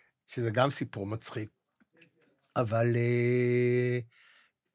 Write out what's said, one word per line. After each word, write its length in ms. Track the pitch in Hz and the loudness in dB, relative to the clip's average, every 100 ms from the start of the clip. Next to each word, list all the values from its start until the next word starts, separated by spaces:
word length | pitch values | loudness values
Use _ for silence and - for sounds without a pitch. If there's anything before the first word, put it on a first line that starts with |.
| _ _ - | _ _ -12
שזה 220 | - 117 | -6 -2
גם 200 | 113 139 | 2 2
סיפור 360 | - 123 107 98 | 0 -6 -8 -8
מצחיק. 420 | 110 - 113 104 _ _ _ _ _ _ _ _ _ _ 123 | -8 -8 -10 -10 _ _ _ _ _ _ _ _ _ _ -4
אבל, 400 | 113 113 120 120 | -2 0 2 2
אה, 1040 | 120 120 120 123 123 123 123 123 123 123 117 _ - - _ _ _ | 2 2 2 2 2 2 2 2 0 -2 -6 _ -20 -20 _ _ _